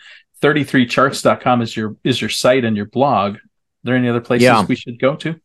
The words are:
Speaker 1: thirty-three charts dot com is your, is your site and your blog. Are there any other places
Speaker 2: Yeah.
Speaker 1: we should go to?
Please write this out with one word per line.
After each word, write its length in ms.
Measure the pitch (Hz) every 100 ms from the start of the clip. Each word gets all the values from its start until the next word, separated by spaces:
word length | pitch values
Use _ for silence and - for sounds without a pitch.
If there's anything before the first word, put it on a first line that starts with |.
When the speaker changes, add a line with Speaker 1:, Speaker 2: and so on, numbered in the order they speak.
| - - _ _
Speaker 1:
thirty-three 460 | 147 151 135 135 120
charts 360 | - 135 -
dot 180 | 127 113
com 220 | 135 123
is 140 | 113 -
your, 200 | 107 -
is 180 | - 117
your 100 | 110
site 340 | - 127 131
and 120 | 113 107
your 100 | 104
blog. 500 | 117 139 110 101 104
Are 40 | _ _ _ _
there 100 | 120 127
any 120 | 123
other 120 | 120
places 240 | 117 120
Speaker 2:
Yeah. 200 | 123 113 95
Speaker 1:
we 80 | 127
should 220 | - 117
go 160 | 131 151
to? 240 | 156 160